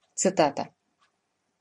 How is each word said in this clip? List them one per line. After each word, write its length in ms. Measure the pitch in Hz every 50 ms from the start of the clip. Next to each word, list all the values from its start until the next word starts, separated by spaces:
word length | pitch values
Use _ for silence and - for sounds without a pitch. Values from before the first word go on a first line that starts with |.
| _ _ _
Цитата. 540 | - - 185 180 - 160 143 - - - - _ _ _ _ _ _ _ _ _ _ _ _ _ _ _ _ _ _